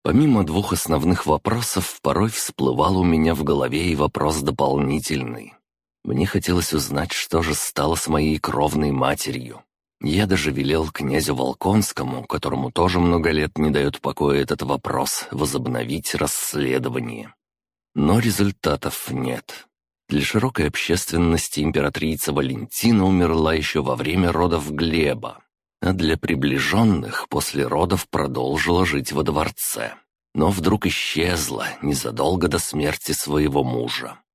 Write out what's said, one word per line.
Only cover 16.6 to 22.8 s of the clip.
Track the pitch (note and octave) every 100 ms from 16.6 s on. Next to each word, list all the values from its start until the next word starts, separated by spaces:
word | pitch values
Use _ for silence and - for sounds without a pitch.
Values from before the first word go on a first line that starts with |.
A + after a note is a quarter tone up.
| C2 C2 C2 B1 A#1 A1 A1 _ _ _ _ _ _
Но | - D2 G#2+
результатов | A2+ F#2+ G2+ - - D2 - - -
нет. | C2 B1+ B1 - - - _ _ _ _
Для | D2
широкой | C#2+ A2+ B2+ - D2
общественности | - - F2 - E2 E2+ D#2+ - D2
императрица | D2+ - D2 - D#2 D#2 -
Валентина | C#2+ C2+ C2 - -